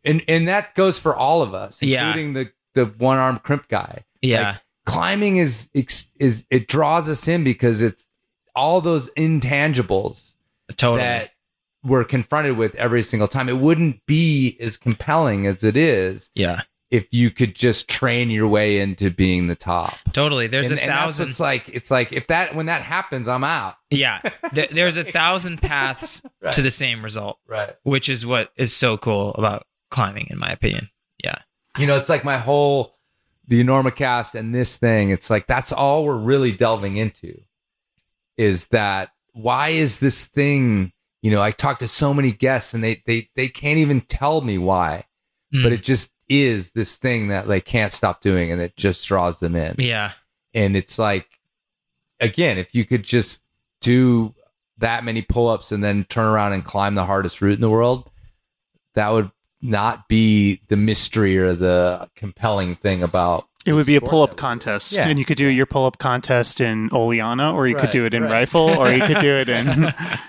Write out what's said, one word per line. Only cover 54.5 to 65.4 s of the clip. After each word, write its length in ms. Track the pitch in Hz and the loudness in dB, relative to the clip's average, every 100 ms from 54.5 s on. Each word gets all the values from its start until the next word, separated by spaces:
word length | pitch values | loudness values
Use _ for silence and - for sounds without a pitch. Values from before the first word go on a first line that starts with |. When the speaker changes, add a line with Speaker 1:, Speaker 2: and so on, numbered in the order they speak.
| _ _ _ | _ _ _
Speaker 1:
that 280 | 113 117 117 | -4 -2 -4
many 160 | 113 | -6
pull-ups 500 | - 120 117 110 - | -2 2 2 0 -4
and 100 | 104 | -2
then 220 | 104 101 | 0 -2
turn 220 | 95 - 110 | -2 0 2
around 260 | 110 101 | 2 0
and 140 | 98 87 | -2 -4
climb 300 | 101 101 101 | -2 0 0
the 100 | 92 | 0
hardest 360 | 98 95 - | 0 -2 0
route 120 | 101 | 0
in 80 | 104 | 2
the 80 | 113 | 2
world, 400 | 110 120 131 - - - _ _ _ _ _ _ - | 4 2 0 -6 -20 -20 _ _ _ _ _ _ -4
that 120 | 104 | 0
would 220 | 110 101 - _ _ | 0 0 -6 _ _
not 480 | 131 104 110 110 - | -4 -2 -2 -4 0
be 520 | 110 110 107 101 92 _ | 4 6 6 4 0 _
the 80 | 104 | 2
mystery 640 | 107 104 - 110 101 95 | 2 0 -2 0 2 4
or 180 | 92 87 | 2 2
the 540 | 90 90 90 90 - _ | 2 4 2 0 -8 _
compelling 600 | 104 - 113 101 92 87 | -14 -4 -2 0 -2 -4
thing 260 | 101 92 | -2 0
about 460 | 87 92 87 85 - _ - | 0 0 0 0 -4 _ 0
Speaker 3:
It 60 | |
would 140 | 151 139 | 2 4
Speaker 1:
the 80 | |
Speaker 3:
be 20 | 147 | 2
a 40 | |
Speaker 1:
sport 100 | 123 | 4
Speaker 3:
pull-up 180 | 156 143 | 4 4
Speaker 1:
that 20 | - | 2
we 20 | |
do. 40 | |
Speaker 3:
contest, 500 | 135 117 - 104 - | -6 -6 -4 -4 -2
Speaker 1:
Yeah. 140 | 202 156 | 0 0
Speaker 3:
and 100 | 147 | 0
you 60 | |
could 140 | 131 | 0
do 100 | 147 | 2